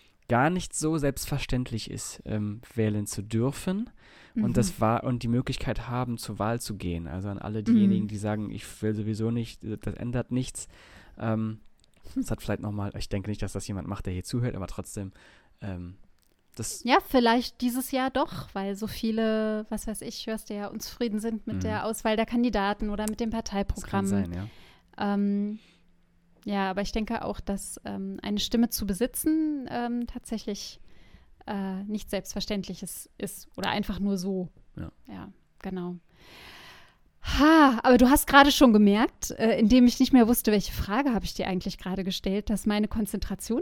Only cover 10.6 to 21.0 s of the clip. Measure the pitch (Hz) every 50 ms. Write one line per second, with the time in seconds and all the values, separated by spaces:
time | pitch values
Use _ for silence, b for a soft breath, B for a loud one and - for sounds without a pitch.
10.6 | - - b b b b b b b b b - - 113 110 110 110 110 110 110
11.6 | - - - _ _ _ _ _ - - - 262 247 - 110 - - - 104 -
12.6 | - 104 104 104 101 101 - 98 - - - 101 92 110 104 101 - 95 - 98
13.6 | 90 - 104 95 - 85 101 - - - 90 90 87 - - 123 120 123 - -
14.6 | 95 - - - 95 - - - 101 95 - b b b b b b b b -
15.6 | - 104 92 90 90 87 92 - - _ _ _ _ _ _ _ _ _ - -
16.6 | 113 - - - - 240 262 381 - - - 262 240 226 226 254 233 - - -
17.6 | - 247 233 254 254 - - 254 254 262 262 262 294 - - - - - - 202
18.6 | 196 196 202 196 220 208 - - - 220 220 220 226 220 220 214 214 220 214 214
19.6 | 214 - 220 214 - - 214 - - - 190 - - - 220 220 - - 214 202
20.6 | 202 202 - 220 - - - -